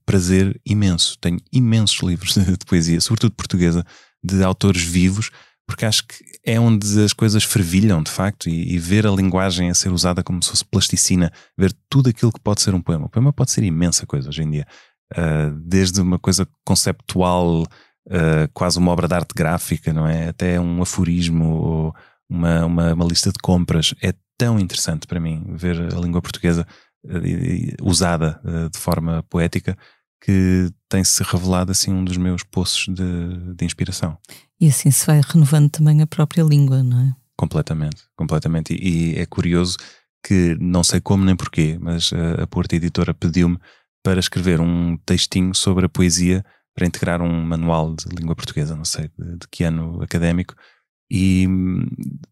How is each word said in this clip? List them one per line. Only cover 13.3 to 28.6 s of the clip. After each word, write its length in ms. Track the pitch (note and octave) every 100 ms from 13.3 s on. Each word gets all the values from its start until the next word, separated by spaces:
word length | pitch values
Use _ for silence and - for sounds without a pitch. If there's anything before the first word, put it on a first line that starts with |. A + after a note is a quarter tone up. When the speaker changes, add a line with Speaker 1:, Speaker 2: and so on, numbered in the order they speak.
Speaker 1:
pode 200 | - C3+
ser 100 | -
imensa 420 | G#2 D#2+ F2 -
coisa 260 | - C#2+ C#2
hoje 120 | D2
em 80 | D#2
dia, 160 | D2+ D2 - _ _ _
ah, 380 | - E2 D2+ D2+ D2
desde 380 | E2+ F#2 F#2 F#2+
uma 180 | F2+ F2+
coisa 280 | - F#2 F#2 _
conceptual, 1000 | - F#2+ - - - F2 F2+ F2+ F2 E2 E2 - _ _ -
ah, 380 | F#2 D#2+ D#2 D2+
quase 260 | - F2+ E2+
uma 120 | F2
obra 160 | E2+ E2+
de 80 |
arte 180 | F2 D#2
gráfica, 600 | - D#2 E2+ - E2 -
não 160 | D#2 D#2
é? 200 | D#2+ E2
Até 320 | - F2+ F2
um 220 | F2 F2
aforismo 720 | F2+ - F2+ F2 E2+ E2 D#2+
ou 400 | D#2+ D#2+ D#2+ D#2+ - _ _ _
uma, 360 | F2+ E2+ E2
uma, 300 | E2 E2+ E2+
uma 100 | E2
lista 260 | E2+ E2+ -
de 80 | -
compras. 540 | - F2+ E2 E2 D#2 -
É 100 | G2 - _ -
tão 220 | A#2+ A2+
interessante 480 | F2+ - - D#2+ -
para 140 | F2
mim 240 | E2 D#2+ F#2
ver 260 | E2+ F2+ E2+ E2+
a 60 | F2
língua 200 | F2 F2
portuguesa, 460 | - - F2 E2+ E2+ - _ _ -
ah, 120 | F2
e, 80 | F2
e 460 | F2 E2+ F2 - -
usada, 600 | G2 E2+ F2+ E2+ D#2+ D#2
ah, 240 | F#2 E2+